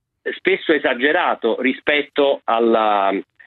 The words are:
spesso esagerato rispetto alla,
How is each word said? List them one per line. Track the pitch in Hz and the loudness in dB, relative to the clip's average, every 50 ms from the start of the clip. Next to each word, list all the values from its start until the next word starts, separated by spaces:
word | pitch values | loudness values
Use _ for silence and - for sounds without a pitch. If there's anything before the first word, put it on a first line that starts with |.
| _ _ _ _ - - 123 | _ _ _ _ -12 -12 -12
spesso | - - - 190 185 - - 165 | -6 -4 -2 -2 -2 0 -2 -2
esagerato | 151 147 151 131 120 123 147 156 180 165 135 113 - - 117 104 - | 0 0 -2 -2 0 0 0 0 0 0 -2 -2 -2 -2 -2 -2 -2
rispetto | 123 127 131 - - - 151 147 139 - - - 143 139 135 - - | -2 -4 -4 -2 -2 -2 -2 -2 -2 -4 -2 0 0 0 0 -2 -2
alla, | - 113 113 117 117 113 113 110 107 104 101 98 98 95 98 - _ _ - - | -2 0 2 2 2 2 2 2 2 2 2 0 0 -2 -4 -6 _ _ -20 -18